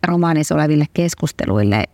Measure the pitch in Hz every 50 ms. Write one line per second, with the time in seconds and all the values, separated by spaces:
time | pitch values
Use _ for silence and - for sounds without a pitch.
0 | - 175 175 175 175 165 165 151 151 - - 151 151 151 151 147 147 - _ -
1 | 170 170 - - - 151 - - - - 98 107 104 101 104 110 101 -